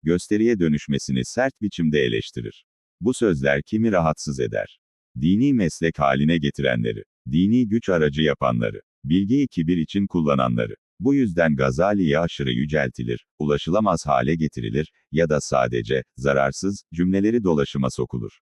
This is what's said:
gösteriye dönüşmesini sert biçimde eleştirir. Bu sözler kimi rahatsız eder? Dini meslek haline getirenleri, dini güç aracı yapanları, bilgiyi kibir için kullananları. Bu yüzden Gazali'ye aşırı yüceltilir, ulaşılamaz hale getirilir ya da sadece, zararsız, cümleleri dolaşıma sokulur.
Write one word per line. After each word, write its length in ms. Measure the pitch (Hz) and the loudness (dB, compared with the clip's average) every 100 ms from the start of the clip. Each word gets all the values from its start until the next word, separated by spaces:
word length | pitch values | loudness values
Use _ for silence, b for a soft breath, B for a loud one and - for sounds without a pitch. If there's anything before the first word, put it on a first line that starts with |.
gösteriye 560 | 78 90 - 104 113 107 | -2 -2 0 0 2 2
dönüşmesini 680 | 82 73 - 69 - 64 62 | 2 0 -2 -4 -2 -4 -4
sert 360 | - 135 - | -2 -4 -4
biçimde 380 | 101 - 80 73 | -6 -2 0 2
eleştirir. 680 | 62 57 - 62 55 - _ _ _ _ | 0 -2 -6 -10 -12 -14 _ _ _ _
Bu 120 | 104 | -4
sözler 480 | - 110 76 71 71 | 0 0 2 0 0
kimi 300 | - 107 113 | -2 -2 2
rahatsız 480 | 92 80 - 78 65 | 2 0 -2 -6 -4
eder? 400 | 57 53 50 _ _ _ _ 62 | -4 -4 -8 _ _ _ _ -2
Dini 320 | 78 104 143 | 2 2 2
meslek 460 | 123 85 - 82 - | 2 0 -2 -4 0
haline 380 | 69 67 76 85 | 0 2 2 2
getirenleri, 680 | 71 - 67 60 57 52 - _ 62 | 0 -2 -2 0 -2 -6 -10 _ -2
dini 360 | 76 98 123 113 | 2 4 4 2
güç 220 | 117 98 | 0 0
aracı 320 | 87 76 71 | 2 2 2
yapanları, 600 | 76 67 67 58 55 50 - _ | 0 0 0 0 -2 -6 -14 _
bilgiyi 440 | 67 90 98 139 135 | 0 0 2 0 0
kibir 300 | - 80 90 | 0 0 0
için 300 | 78 98 98 | 0 -2 0
kullananları. 680 | 87 76 67 62 58 55 - _ - | 0 2 2 0 0 -4 -8 _ -4
Bu 140 | 113 | 0
yüzden 420 | 139 117 85 82 69 | 2 2 2 2 2
Gazali'ye 640 | 67 65 95 104 80 73 | 0 0 0 2 2 2
aşırı 320 | 85 - 67 | 0 -2 -4
yüceltilir, 720 | 60 73 76 65 - 58 60 _ - | -2 0 0 -2 -4 -6 -6 _ -6
ulaşılamaz 680 | 73 73 - 98 104 85 73 | 0 0 0 0 2 0 0
hale 280 | 65 64 82 | 0 0 0
getirilir 560 | 78 60 55 67 78 _ _ | -2 -4 -4 -4 -4 _ _
ya 180 | 76 82 | 0 2
da 120 | 73 | 0
sadece, 640 | - 65 62 60 55 65 - - | 0 0 0 -2 -2 -4 -4 -4
zararsız, 680 | 69 67 69 - 95 101 - | 0 2 0 -2 -4 -4 -6
cümleleri 500 | 82 90 98 104 120 | -2 0 2 2 2
dolaşıma 460 | 92 76 67 69 64 | 2 2 0 -2 -2
sokulur. 500 | - 64 62 52 - _ | -4 -6 -8 -10 -14 _